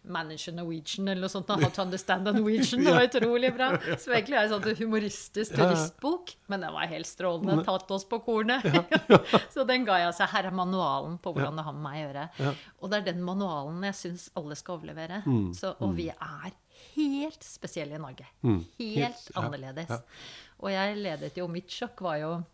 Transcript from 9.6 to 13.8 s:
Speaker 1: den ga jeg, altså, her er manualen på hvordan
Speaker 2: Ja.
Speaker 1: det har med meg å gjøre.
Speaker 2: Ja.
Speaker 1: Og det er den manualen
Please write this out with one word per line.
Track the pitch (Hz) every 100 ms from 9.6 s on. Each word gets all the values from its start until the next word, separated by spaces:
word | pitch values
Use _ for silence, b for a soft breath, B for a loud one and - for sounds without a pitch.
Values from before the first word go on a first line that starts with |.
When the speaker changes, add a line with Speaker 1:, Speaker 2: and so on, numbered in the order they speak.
| 247
Speaker 1:
den | 254 220
ga | 180
jeg, | 175
altså, | 170 190
her | 208 185
er |
manualen | 185 180 190 156 139 147 170
på | 185 143
hvordan | 143 156
Speaker 2:
Ja. |
Speaker 1:
det | 151
har |
med | 143
meg | 147 151
å | 147
gjøre. | 139 160 B
Speaker 2:
Ja. | 139 131 B _
Speaker 1:
Og | 190
det | 208
er | 185
den | 170
manualen | 180 190 196 151 143 175